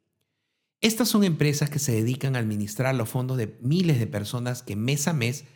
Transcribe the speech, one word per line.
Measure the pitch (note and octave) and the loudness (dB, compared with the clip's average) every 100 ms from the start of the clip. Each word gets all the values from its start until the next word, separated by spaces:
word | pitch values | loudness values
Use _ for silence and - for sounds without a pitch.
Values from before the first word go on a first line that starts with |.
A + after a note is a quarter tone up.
| _ _ _ _ _ _ _ - | _ _ _ _ _ _ _ 0
Estas | A3 A3 A3+ | 0 2 2
son | G#3+ | 4
empresas | G3 D3+ D3 C#3+ D3 | 4 4 2 2 0
que | C#3+ | -2
se | - | 0
dedican | A2 A2+ C3 C3+ B2+ | 0 0 0 -2 -2
a | |
administrar | A2 G#2 G2+ - C3 C3 | -2 -2 -4 -2 -2 0
los | A2+ | -2
fondos | B2+ B2+ B2+ | -2 -2 -4
de | G#2+ - | -4 -4
miles | B2 F3 E3+ B2+ | 0 2 4 2
de | G#2+ | 0
personas | G2+ G#2 B2 B2 B2 | -4 -6 -6 -6 -8
que | - G#2 | -8 -4
mes | A#2+ D3 F3+ | -2 0 0
a | |
mes | D3+ A#2 - - | 0 -2 -4 -14